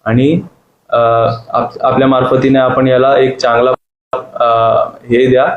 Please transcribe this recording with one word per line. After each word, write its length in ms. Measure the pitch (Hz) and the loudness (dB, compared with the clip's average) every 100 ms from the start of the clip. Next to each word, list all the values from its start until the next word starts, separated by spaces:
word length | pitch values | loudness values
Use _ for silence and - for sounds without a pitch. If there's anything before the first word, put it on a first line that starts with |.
आणि, 360 | 113 117 139 180 - _ _ _ _ | 0 0 2 0 -6 _ _ _ _
अ, 60 | 117 117 117 113 117 - | -2 0 0 0 -4 -6
आप-, 320 | 120 117 - | -6 -6 -4
आपल्या 260 | 135 131 135 | -2 0 2
मार्फतीने 500 | 131 127 131 135 135 | 0 0 0 2 2
आपण 300 | 127 127 131 | 0 0 0
याला 300 | 127 131 139 | 2 2 2
एक 200 | 131 131 | 0 -2
चांगला, 320 | 123 117 127 131 _ _ _ 131 - | -2 0 0 -4 _ _ _ -12 -12
अ, 120 | - 120 117 113 113 - - | -4 -2 0 0 0 -2 -10
हे 220 | 120 120 127 | -2 0 2
द्या 180 | 127 139 | 2 0